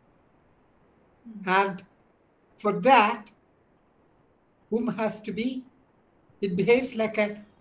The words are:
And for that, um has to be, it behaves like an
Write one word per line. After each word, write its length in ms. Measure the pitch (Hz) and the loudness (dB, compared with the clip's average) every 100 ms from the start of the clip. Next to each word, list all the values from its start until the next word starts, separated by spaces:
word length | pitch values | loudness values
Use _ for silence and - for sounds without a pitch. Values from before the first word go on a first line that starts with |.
| _ _ _ _ _ _ _ _ _ _ _ _ 233 214 185 | _ _ _ _ _ _ _ _ _ _ _ _ -20 -8 0
And 380 | 190 196 180 - _ _ _ _ _ _ - | 2 2 -2 -16 _ _ _ _ _ _ -4
for 160 | 208 175 220 | -2 2 6
that, 400 | 254 208 - - - _ _ _ _ _ _ _ _ _ _ _ _ - 226 | 6 6 0 -10 -20 _ _ _ _ _ _ _ _ _ _ _ _ -6 -4
um 120 | 247 - | -4 -4
has 200 | 220 - | -4 -6
to 100 | - | -8
be, 320 | 185 247 254 - _ _ _ _ _ _ - | -6 -4 -6 -12 _ _ _ _ _ _ -8
it 140 | 202 180 | -4 0
behaves 400 | 190 247 254 220 | 2 2 2 -2
like 220 | 214 214 | -2 -2
an 280 | 208 208 - _ | -4 -4 -18 _